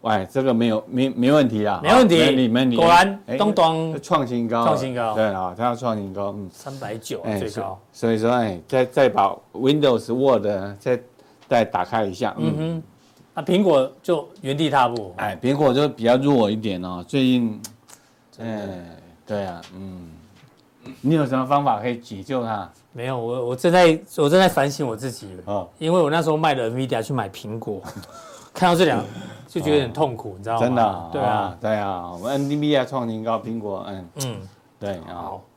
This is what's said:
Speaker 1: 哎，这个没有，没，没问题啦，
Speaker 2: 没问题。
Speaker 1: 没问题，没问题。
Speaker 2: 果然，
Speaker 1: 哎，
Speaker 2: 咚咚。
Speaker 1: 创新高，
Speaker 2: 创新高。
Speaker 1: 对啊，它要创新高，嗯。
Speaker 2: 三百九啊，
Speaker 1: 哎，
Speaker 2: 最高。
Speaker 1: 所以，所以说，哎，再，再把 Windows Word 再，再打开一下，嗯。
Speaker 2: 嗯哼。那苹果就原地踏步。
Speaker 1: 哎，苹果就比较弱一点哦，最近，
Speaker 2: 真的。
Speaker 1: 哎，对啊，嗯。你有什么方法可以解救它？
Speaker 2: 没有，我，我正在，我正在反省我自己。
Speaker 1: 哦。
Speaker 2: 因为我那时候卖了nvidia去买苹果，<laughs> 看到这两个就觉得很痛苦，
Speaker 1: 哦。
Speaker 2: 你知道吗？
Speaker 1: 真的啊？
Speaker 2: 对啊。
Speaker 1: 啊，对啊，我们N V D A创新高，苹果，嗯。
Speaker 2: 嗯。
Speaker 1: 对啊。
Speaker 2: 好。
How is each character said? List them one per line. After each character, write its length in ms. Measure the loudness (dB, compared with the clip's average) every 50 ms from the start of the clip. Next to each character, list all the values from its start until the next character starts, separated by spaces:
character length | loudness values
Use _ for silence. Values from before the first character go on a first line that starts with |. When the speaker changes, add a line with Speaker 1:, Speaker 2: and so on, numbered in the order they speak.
Speaker 1:
哎， 240 | 0 0 0 0 0
这 160 | -2 -2 0
个 100 | 2 2
没 160 | 2 4 2
有， 160 | 2 2 0 -2
没， 220 | -4 -2 0 0 0
没 220 | 0 2 4 4
问 160 | 6 6 4
题 160 | 4 2 0 0
啦， 160 | 0 -2 -2 2
Speaker 2:
没 100 | 4 6
问 140 | 6 8
题。 100 | 8 6
Speaker 1:
没 80 | 6 6
问 100 | 4 4
题， 120 | 4 2
没 120 | 4 4 2
问 100 | 2 2
题。 40 | 4
Speaker 2:
果 100 | 4 6
然， 320 | 8 8 8 6 6 0 -6 -8
Speaker 1:
哎， 100 | -8 -4
Speaker 2:
咚 160 | 0 0 0 4
咚。 480 | 4 4 4 2 0 -4 -4 -6 -8
Speaker 1:
创 240 | -4 -2 0 0 0
新 220 | 0 -2 -4 -2
高， 180 | -2 0 0 2
Speaker 2:
创 100 | 2 0
新 200 | 0 -2 -4 -4
高。 180 | -4 -2 -2 0
Speaker 1:
对 100 | 0 0
啊， 280 | 0 0 -2 -4 -6 -4
它 100 | -2 -2
要 100 | -2 -2
创 200 | -2 -4 -4 -4
新 160 | -4 -6 -8
高， 220 | -6 -6 -6 -6 -6
嗯。 140 | -8 -12 -14
Speaker 2:
三 240 | -16 -16 -16 -16 -14 -12
百 180 | -10 -10 -10
九 220 | -12 -10 -10 -10 -8
啊， 60 | -6
Speaker 1:
哎， 120 | -4 -4
Speaker 2:
最 100 | -4 -4 -6
高。 280 | -6 -8 -8 -8 -10 -12 _ _
Speaker 1:
所 200 | _ -4 0 0
以， 60 | 0
所 100 | 2 2
以 40 | 2
说， 0 |
哎， 280 | 2 2 0 -2 -4 -8 -8
再， 160 | _ 0 0 0
再 240 | 2 2 4 4
把 300 | 4 4 2 0 0 0 -4 _ _ -8
Windows 580 | -2 0 2 2 4 4 2 2 2 -2 -4
Word 360 | -2 0 2 2 2 2 2 -2 -4 -4 -6 -8 -12 -8
再， 200 | -2 -2 -2 -2 -4 -16 _ _ _ _ _ _ -6
再 160 | _ 2 2 2
打 220 | 2 0 -4 -4
开 180 | -2 -2 -2 -2
一 80 | -2
下， 220 | -4 -4 -6 -6 -4 -2
嗯。 120 | -2 -2
Speaker 2:
嗯 60 | -2
哼。 260 | -2 -4 -6 -6 -8 -10 -14 _ _ _ _ _ _ _ _ _
那 80 | -8
苹 220 | -2 0 2 4 4
果 260 | 4 4 4 2 0 -4 -10 _
就 240 | -2 -2 -2 -2 -8 -16 -10
原 160 | -6 -6 -2
地 120 | 0 0 2
踏 200 | 4 2 2 2
步。 240 | 0 -4 -8 -8 -8
Speaker 1:
哎， 200 | -6 -6 -6 -6 -2
苹 140 | 0 0 2
果 180 | 4 4 4 4
就 140 | 4 2
比 160 | 0 0 0 2
较 140 | 4 4
弱 320 | 4 4 4 4 4 4 2
一 40 | 0
点 280 | -2 -4 -6 -6 -6 -8
哦， 220 | -8 -10 -10 -10
最 140 | -4 -2 0 2
近， 380 | 4 2 2 0 -2 -4 -8 -14 -18 -20 _ _ _ -20 _ _ _ _ _ _ _
Speaker 2:
真 140 | -18 -14 -10
的。 80 | -10 -8
Speaker 1:
哎， 440 | -8 -8 -10 -12 -12 -14 -18 -20 -20 -20 -20 -20 _ _
对 180 | -8 -6 -6 -6
啊， 160 | -6 -10 -12 -16 -18 -16
嗯。 340 | -16 -14 -14 -14 -16 -16 -18 -20 -20 -20 _ _ -20 -20 _ _ _ _ _ _ _ -20 -20 -18 -4
你 140 | 0 0 2
有 120 | 2 2
什 120 | 0 0
么 80 | -2 0
方 180 | 2 0 2 2
法 160 | 2 0 0
可 80 | -2
以 120 | -4 -6 -6
解 240 | -10 -14 -14 -14 -8
救 200 | -6 -4 -4 -2
它？ 260 | -4 -6 -6 -8 -12 -16 _ _ _
Speaker 2:
没 140 | _ -10 -8
有， 120 | -6 -6
我， 280 | -6 -4 -6 -4 -4 -4 -4
我 60 | -4
正 160 | 0 2 4
在， 160 | 6 8 8 6 6 4 -4 -10 -2
我 100 | 0 2
正 40 | 4
在 180 | 6 6 6 6
反 200 | 4 2 0 0
省 160 | 0 -4 -4
我 120 | -6 -4
自 140 | -6 -8 -10
己。 180 | -10 -10 -14 -16 -16 -14 -6
Speaker 1:
哦。 240 | -4 -4 -4 -4 -6 _
Speaker 2:
因 160 | _ -2 2 4
为 80 | 4
我 80 | 4 4
那 120 | 2 0
时 80 | 0 0
候 60 | 0
卖 200 | 2 2 0 0
了 140 | 0 -2 -2
nvidia 300 | -2 -4 -2 -2 -2 -4
去 120 | -2 -4 -4
买 160 | -4 -4 -6
苹 280 | -10 -12 -12 -10 -10
果， 240 | -10 -8 -8 -10 -8 -10 -14 -16 -16 -18 -18 -20
<laughs> 360 | -20 -20 -20 -20 -20 -20 -18 _
看 140 | 2 4
到 80 | 4 6
这 80 | 4 4
两 140 | 4 2
个 80 | 0 -4 -6 -12 -14 -14 -16 -18 -18 -20
就 140 | -8 -8 -4
觉 160 | 0 2 2
得 60 | 2 2
很 100 | 0 -2
痛 200 | -2 -2 -2 -2
苦， 140 | -6 -10 -12
Speaker 1:
哦。 20 | -14
Speaker 2:
你 60 | -10 -6
知 60 | -2
道 60 | 0
吗？ 60 | 2 2
Speaker 1:
真 100 | 2 4
的 80 | 4 2
啊？ 260 | 2 0 -4 -8 -8 -4
Speaker 2:
对 80 | -2
啊。 100 | -2 0 0
Speaker 1:
啊， 240 | 0 -2 -4 -8 -6
对 140 | -2 -2 -2
啊， 360 | 0 -2 -4 -4 -6 -8 -10
我 60 | -12
们 140 | -8 -6 -4 -2
N 160 | -2 -2 -2
V 60 | -2 -2
D 160 | 0 2 2
A 100 | 2 0
创 220 | 0 -4 -6 -4
新 160 | -4 -6 -6 -4
高， 160 | -4 -4 -4
苹 180 | -4 -6 -8 -8
果， 260 | -6 -6 -8 -8 -8
嗯。 180 | -10 -12 -12 -14 -14 _ -10 -8
Speaker 2:
嗯。 100 | -8 -8 -10 -14 -18 _ _ _ _ _
Speaker 1:
对 180 | _ -8 -8 -8
啊。 180 | -8 -10 -14 -12
Speaker 2:
好。 300 | -12 -10 -12 -12 -14 -16 _ _